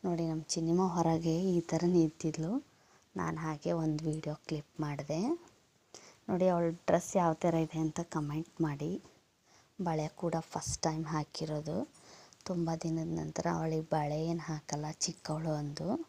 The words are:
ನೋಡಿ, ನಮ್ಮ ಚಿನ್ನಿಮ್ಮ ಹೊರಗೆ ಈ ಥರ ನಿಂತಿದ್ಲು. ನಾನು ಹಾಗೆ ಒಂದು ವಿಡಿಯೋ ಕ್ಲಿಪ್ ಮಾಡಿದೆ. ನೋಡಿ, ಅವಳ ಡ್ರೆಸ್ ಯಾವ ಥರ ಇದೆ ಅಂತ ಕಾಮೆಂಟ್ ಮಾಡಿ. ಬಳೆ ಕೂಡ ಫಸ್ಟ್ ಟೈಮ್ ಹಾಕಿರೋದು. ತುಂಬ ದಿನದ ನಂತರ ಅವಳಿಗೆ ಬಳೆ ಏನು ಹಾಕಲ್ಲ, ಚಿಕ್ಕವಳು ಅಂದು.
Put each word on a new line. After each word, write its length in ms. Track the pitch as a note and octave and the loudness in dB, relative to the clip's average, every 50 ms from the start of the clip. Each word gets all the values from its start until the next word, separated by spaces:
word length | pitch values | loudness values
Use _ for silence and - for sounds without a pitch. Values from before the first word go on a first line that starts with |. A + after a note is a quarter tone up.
| - | 0
ನೋಡಿ, 200 | F#3+ F3 E3 E3+ E3 | 0 0 0 0 0
ನಮ್ಮ 120 | D#3+ D#3+ D#3 - | 0 -2 -4 -4
ಚಿನ್ನಿಮ್ಮ 320 | - F3 E3 E3 E3+ F3+ F#3+ F#3 E3+ | -2 0 2 4 4 4 4 4 2
ಹೊರಗೆ 420 | F3 E3+ E3 E3 D#3+ E3 E3 D#3+ E3 F#3 F#3+ F3+ | 4 4 4 4 4 2 2 2 2 2 2 2
ಈ 40 | F3 E3 - | 2 2 2
ಥರ 120 | - E3 F3 F3 F3+ | 0 2 4 6 6
ನಿಂತಿದ್ಲು. 560 | F3 D#3+ D#3 - - - D#3+ D#3 - D#3 E3 A3 C#4 - _ _ _ _ _ - - _ _ _ F#3+ | 6 6 4 2 -2 -4 -4 -2 -2 -2 -2 -2 -4 -4 _ _ _ _ _ -20 -20 _ _ _ -4
ನಾನು 180 | F3 D#3+ E3 D#3+ D#3+ | -4 -4 -4 -4 -4
ಹಾಗೆ 260 | D#3 D#3 D3+ - F3 E3+ E3 | -4 -4 -4 -2 -2 0 2
ಒಂದು 180 | D#3+ D#3 D3+ D3+ D#3+ D#3+ | 2 0 0 0 -2 -2
ವಿಡಿಯೋ 240 | D3+ D#3 - D3+ D3+ - - - | -4 -2 -4 -6 -8 -8 -6 -6
ಕ್ಲಿಪ್ 260 | D#3+ D3 D3 _ _ - D#3 | -6 -6 -6 _ _ -4 -4
ಮಾಡಿದೆ. 360 | D3 D3 C#3+ C#3 D3 D#3 D#3+ G3 C4 E4+ F4 - - _ _ _ _ _ _ _ _ - - - - - _ _ - | -4 -4 -6 -4 -4 -2 -2 0 0 -2 -4 -6 -18 _ _ _ _ _ _ _ _ -20 -20 -20 -20 -20 _ _ -2
ನೋಡಿ, 180 | F#3 F3 F#3 F#3 F3+ | 0 4 4 4 4
ಅವಳ 140 | E3+ E3+ E3 E3 E3+ - - | 4 2 2 0 -2 2 2
ಡ್ರೆಸ್ 240 | E3 F3 - - - G3 | 2 2 2 2 0 2
ಯಾವ 120 | F3 E3 D#3+ - - | 4 4 2 4 2
ಥರ 100 | F3 E3 E3 D#3+ | 2 4 4 2
ಇದೆ 120 | D#3 - D#3+ D#3+ | 0 0 0 -2
ಅಂತ 140 | D#3+ D3+ - E3+ - - | 0 0 -2 -6 -2 -2
ಕಾಮೆಂಟ್ 400 | D#3+ D3+ D3 D3 D#3 E3 - _ - E3 | -2 -2 -2 -4 -4 -6 -6 _ 0 0
ಮಾಡಿ. 240 | D3+ C#3+ C#3+ D3 D#3+ F#3 - - - - _ _ _ _ _ _ _ _ - _ _ _ - F#3+ F3 | 0 0 -2 -4 -4 -4 -6 -8 -14 -20 _ _ _ _ _ _ _ _ -20 _ _ _ -4 -2 0
ಬಳೆ 180 | D#3+ D#3 D3+ D#3+ - - | 0 0 0 -2 -4 -4
ಕೂಡ 140 | - E3+ D#3 D#3+ D#3+ - | -2 -2 0 -2 -4 -4
ಫಸ್ಟ್ 260 | - D#3+ - - - - - | -6 -6 -4 -4 -4 0 0
ಟೈಮ್ 180 | E3 D#3 D#3 D#3+ D3+ D#3+ | 0 0 0 -2 -2 -2
ಹಾಕಿರೋದು. 600 | D#3 D3 - - - D#3+ D#3 D3+ D3+ D3+ D#3+ D#3+ G3 C#4 - _ - - - - - - - - _ - - | -2 -2 -4 -6 -6 -4 -4 -4 -4 -4 -2 -2 -4 -4 -4 _ -20 -20 -20 -20 -20 -20 -20 -20 _ -8 -4
ತುಂಬ 220 | F#3 E3+ E3+ E3 E3 D#3+ - | -2 0 0 0 -2 -2 -2
ದಿನದ 280 | E3 D#3+ E3 D#3+ E3 E3 E3 | -2 0 0 -2 -2 -2 -4
ನಂತರ 260 | D#3 D3+ D#3 D#3+ E3 E3+ E3+ E3 | -4 -4 -4 -2 0 0 0 0
ಅವಳಿಗೆ 280 | D#3+ D#3+ D#3+ D#3 D#3+ - - | 0 0 0 -2 0 0 0
ಬಳೆ 240 | D#3 D3+ D3 D3 D#3 D#3+ E3 | 0 0 0 -2 -2 0 0
ಏನು 140 | E3+ E3+ D#3 - | -2 -2 -2 -6
ಹಾಕಲ್ಲ, 360 | D#3+ D3+ - - - D3 D3+ D3+ D#3 - - | -6 -6 -6 -6 -6 -4 -4 -6 -4 -4 -4
ಚಿಕ್ಕವಳು 480 | - E3 - - - D#3 D#3 D#3+ E3 D#3 D3 | -4 -4 -8 -6 -4 -4 -2 0 -2 -2 -2
ಅಂದು. 260 | D3 D3 D3 - D#3 F3 A#3+ E4+ D#4+ | -2 -6 -6 -4 -2 -2 -2 -2 -4